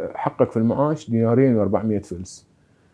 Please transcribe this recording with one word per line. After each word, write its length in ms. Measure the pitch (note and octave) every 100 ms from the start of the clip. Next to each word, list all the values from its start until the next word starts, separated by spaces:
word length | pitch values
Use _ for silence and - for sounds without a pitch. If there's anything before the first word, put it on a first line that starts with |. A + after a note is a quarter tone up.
| -
حقك 360 | - C#3 - B2
في 60 | A2+
المعاش 540 | A2+ A2+ D3+ D#3 -
دينارين 460 | A2+ A2+ A#2+ C3+ A2+
وأربعمية 420 | G2 G2+ A2 G2+
فلس، 480 | - F2 F#2+ - _ _ _ _ _